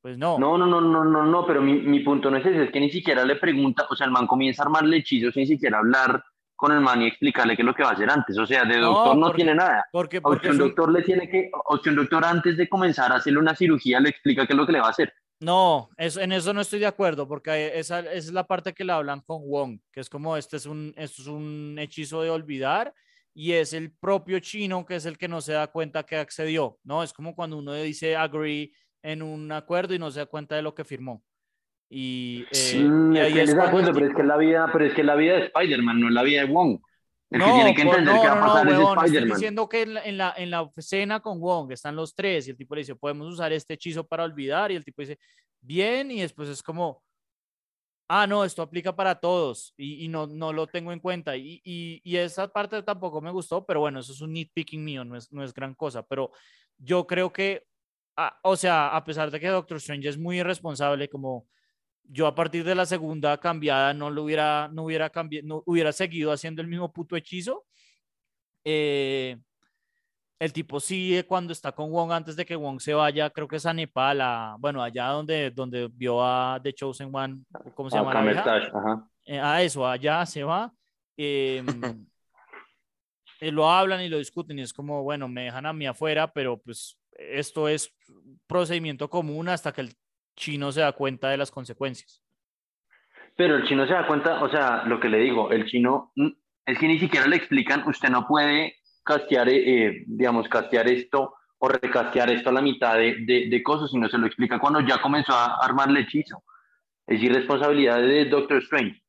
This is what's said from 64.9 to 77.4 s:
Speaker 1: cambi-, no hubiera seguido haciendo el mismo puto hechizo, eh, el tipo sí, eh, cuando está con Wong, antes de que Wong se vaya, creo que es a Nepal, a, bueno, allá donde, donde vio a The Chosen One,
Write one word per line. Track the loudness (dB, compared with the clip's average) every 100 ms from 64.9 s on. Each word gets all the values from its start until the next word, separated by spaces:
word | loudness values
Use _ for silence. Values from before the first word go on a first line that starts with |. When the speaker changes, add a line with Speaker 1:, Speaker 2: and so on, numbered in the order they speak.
| -4 -4
Speaker 1:
cambi-, | -6 -8 -10
no | -10 -10 -2
hubiera | 0 0
seguido | -2 -6 -4 -4
haciendo | -4 -6 -10
el | -8
mismo | -8 -8
puto | -10 -8 -8
hechizo, | -8 -12 -8 -10 _ _ _ _ _ _ _ _ _ _
eh, | -2 0 0 -2 -2 -4 -6 -10 _ _ _ _ _ _ _ _ _ _
el | -6
tipo | -6 -8 -8
sí, | -6 -6 -2 -2
eh, | 0
cuando | -4 -4
está | -10 -10
con | -10 -4
Wong, | -4 -2
antes | -4 -6 -10
de | -8
que | -8
Wong | -8 -8
se | -2
vaya, | 2 2 0 -4
creo | -4 -8
que | -6
es | -4
a |
Nepal, | -4 -6 -2 0 2
a, | -2 -2 -8 -6
bueno, | -6 -4
allá | -6 -4 -4
donde, | -4 -4 -4 -4
donde | -6 -8 -6 -8
vio | -6 -2 0
a | 2 0 -2 -4
The | -8
Chosen | -8 -10 -10 -10
One, | -8 -8 -10